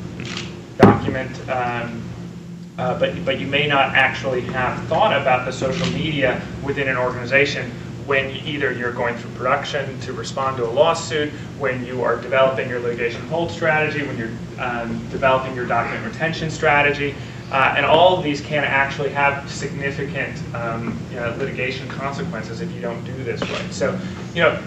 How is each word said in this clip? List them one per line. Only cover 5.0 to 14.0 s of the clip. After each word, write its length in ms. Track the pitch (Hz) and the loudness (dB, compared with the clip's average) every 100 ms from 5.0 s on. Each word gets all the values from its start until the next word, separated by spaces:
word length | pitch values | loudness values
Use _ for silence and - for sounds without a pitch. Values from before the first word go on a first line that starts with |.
| 214 143 | 4 4
about 240 | 131 127 | 4 2
the 80 | 131 | 2
social 340 | 120 131 - - | -2 -2 0 0
media 480 | - 156 147 127 123 - - | 0 0 2 2 0 -4 -6
within 260 | 139 139 135 | -4 -2 0
an 80 | 127 | 0
organization 720 | 127 123 120 139 143 131 120 120 - - - | 0 -2 2 2 2 0 -6 -8 -10 -8 0
when 240 | 139 135 135 147 | 0 0 -4 -6
either 240 | 147 135 | -2 -2
you're 220 | 123 123 | -2 -4
going 240 | 120 120 117 | -2 -4 -4
through 140 | 120 | -8
production 680 | 113 123 143 - 147 135 - | -4 0 0 0 -4 -4 -6
to 120 | 127 | -8
respond 440 | 123 113 135 135 127 | -8 -6 -2 -2 0
to 60 | |
a 60 | 117 | 0
lawsuit, 600 | 127 165 160 - 156 151 - - - | 4 4 4 -2 -2 -2 -4 -10 -4
when 260 | 135 127 | -2 -2
you 180 | 123 127 | -4 -2
are 120 | 117 117 | 0 0
developing 480 | 120 131 131 131 107 | 0 4 4 2 -2
your 100 | 123 | -2
litigation 420 | 120 117 120 113 - | -2 -2 -2 -4 -4
hold 220 | 160 165 | -2 -2
strategy, 560 | - 160 156 151 147 | 0 2 2 2 0